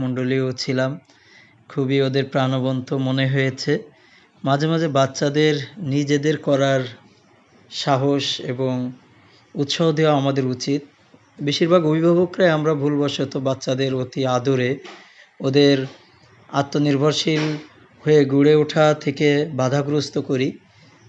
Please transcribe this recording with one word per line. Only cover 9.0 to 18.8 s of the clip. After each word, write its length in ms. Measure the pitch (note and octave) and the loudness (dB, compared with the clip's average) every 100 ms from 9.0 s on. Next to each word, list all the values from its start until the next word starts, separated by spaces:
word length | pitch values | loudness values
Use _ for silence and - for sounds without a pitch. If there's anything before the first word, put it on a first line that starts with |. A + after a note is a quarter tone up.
| _ _ _ _ _ | _ _ _ _ _
উৎসাহ 380 | - C#3 - E3 | -6 -4 0 0
দেওয়া 240 | D#3 D#3 D3 | 2 2 2
আমাদের 300 | C#3 C3+ B2+ | 2 0 -2
উচিত। 360 | B2+ - C#3+ C#3+ _ _ _ _ - | -2 -4 -4 -6 _ _ _ _ -8
বেশিরভাগ 440 | D3 C#3+ E3+ F3+ D#3 | -4 0 2 4 4
অভিভাবকরাই 640 | D#3+ E3+ F3 F3+ - F#3 | 2 4 4 2 2 2
আমরা 240 | D#3 D3+ | 2 0
ভুলবশত 640 | D3+ C#3+ C#3+ C#3+ C#3 C#3 D3 | 0 0 0 -2 -2 -4 -4
বাচ্চাদের 580 | C3 C3 - C3 C3+ | -4 -4 -4 -2 -2
অতি 320 | C3 B2+ C#3 C3 | -2 -6 -4 -2
আদরে 520 | B2 B2 C3+ B2 C#3 - - - - - - | 0 0 0 0 -4 -8 -20 -20 -20 -20 -8
ওদের 460 | C3+ C#3 C#3+ C#3 C3 - _ _ _ _ - | 0 4 4 4 0 -10 _ _ _ _ -6
আত্মনির্ভরশীল 920 | C#3+ C#3 D3+ D3 C#3 D3+ D3 - D#3 D#3 D3+ - - - _ | -4 -2 0 0 2 2 0 0 0 -2 -4 -10 -20 -20 _
হয়ে 200 | D3+ D3+ | 2 4
গড়ে 300 | C#3 C#3 C#3+ | 4 4 6
ওঠা 400 | D3+ D3 D#3+ | 6 4 4